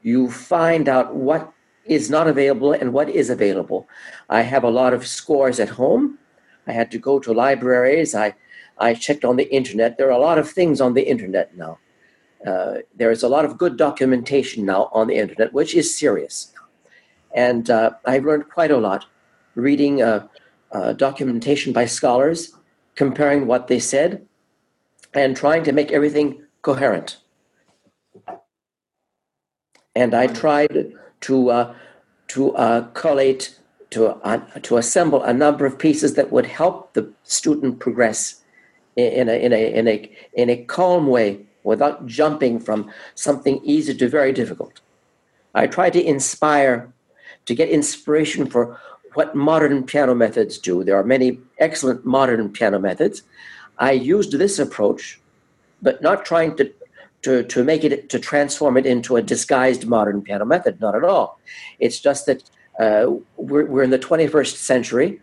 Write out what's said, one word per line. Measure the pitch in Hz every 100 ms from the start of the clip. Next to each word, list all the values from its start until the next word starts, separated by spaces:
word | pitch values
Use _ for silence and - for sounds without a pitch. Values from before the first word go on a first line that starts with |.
You | 113 123 123
find | 117 - 165 165 165 139
out | 131 -
what | 147 131 160 160 _ _ _
is | - 151 120
not | 151 165
available | 139 139 120 139
and | 151 127
what | 131 151
is | - 131
available. | 123 101 95 - 92 - - - - _
I | 113
have | 117 131
a | 120
lot | 120 127
of | 123 -
scores | - - 143 135 120
at | 107
home. | 113 131 226 285 - _ _ _ _ -
I |
had | 117 117
to | 117
go | 131 139
to | 123
libraries. | 113 131 131 123 123 127 156 160 104
I, | 107 - _ - - -
I | 117
checked | 117 - 147
on | 120 127
the | -
internet. | 135 127 104 117 120
There | 135
are | 123
a |
lot | 151 160
of | -
things | - 175 143
on | 127
the | 123 -
internet | 123 92 95 - 90
now. | 80 82 _ _ _ _ _ _
Uh, | 95 92 92 - - -
there | 113
is | 113
a | 123
lot | 143
of | 147 -
good | 175 123
documentation | 151 139 131 127 120 139 - 117
now | 98 95 -
on | 113 113
the | -
internet, | 98 101 113
which | 135 160
is | 165 147 -
serious. | 147 95 71 - - - _ _ _ _ _ _ _
And, | 120 123 120 117
uh, | 113 113 - 123
I've | 131
learned | 143 151 147
quite | - 156
a | 139
lot | 107 98 - _ _ _ _
reading, | - 131 143 143 143
uh, | 117 104 - - _ _ _
uh, | 101 117
documentation | 113 175 151 135 117 131 143 135
by | 127
scholars, | 120 - 131 123 143 165 - _ _ _ _ -
comparing | 139 131 143 143 127
what | 123 -
they | 123
said, | - 135 170 202 - _ _ _ _ _ _ _ _
and | 139 135 131
trying | 147 160
to | 156
make | 135 143
everything | - 147 147 147 - - _
coherent. | - 131 135 92 - - _ _ _ _ _ _ _ _ _ - - - _ _ _ _ _ _ _ _ _ _ _ _ _ _ _
And | 117 123
I | 117 127
tried | 117 156 147 151 - - - - _
to, | - 131 123
uh, | 120 120 - - _ _ _ -
to, | 127 135 -
uh, | 113 117 120
collate, | - 165 139 135 131 - _ _ _ -
to, | 113 110
uh, | - 95 117 - -
to | - -
assemble | - 185 165 143
a | -
number | 120 147 143 139
of | -
pieces | 165 151 151
that | 143 135
would | 123 127
help | - 170 185 -
the | 117 107 -
student | - - 160 151 135 127
progress | 127 117 117 110 - - _ _ _ _ _ -
i-, |
in | 120 - 120
a, |
in | 117 123
a, | 110 113
in | 110 113
a, | 104 - - -
in | - 120
a | 123
calm | - - 180 180 147
way | 123 104 101 - _
without | 107 110 147 147 127
jumping | 117 156 147 127 117
from | 113 107 104 - -
something | - - 139 143 135
easy | - 151 143
to | 120 123
very | 151 135
difficult. | 127 110 85 - _ _ _ _ _ _ _ _
I | - -
try | - 180
to | 170
inspire, | 165 139 - - 151 147 139 120 120 _ _ _ - - -
to |
get | 120 165
inspiration | 156 143 - - 151 151 - 135
for | 123 117 - - - -
what | - 151 143
modern | 147 160 151 143
piano | 127 147 135
methods | 120 110 120 104 -
do. | - 90
There | 95 98
are |
many | 104 131 127 120 _ -
excellent | 160 160 135 127
modern | 127 131 131 113 101
piano | - 110 98
methods. | 95 90 180 - _ - - - - -
I | 131
used | 131 127 202 190
this | 139 196 -
approach, | 139 - 104 - - - _ _ _ _ _ _
but | 143 -
not | 156 202
trying | - 170 160 156
to, | 135 _ - _ - _
to, | - 127
to | 117 -
make | 131 156
it, | 151 147 -
to | 120
transform | - 143 143 - 147 127
it |
into | 131 123 117 120
a |
disguised | 104 123 - 135 131 123 113
modern | 113 104 101
piano | 101 101
method, | 107 170 123 98
not | 110 104
at |
all. | 170 185 104 - - - - _
It's | 117 -
just | 143 139 -
that, | 131 _ _ _ -
uh, | 110 107 127 143 - -
we're, | - 143 151
we're | 135
in | 127
the | 131
twenty-first | - 165 147 156 123 -
century. | - 127 113 117 151 -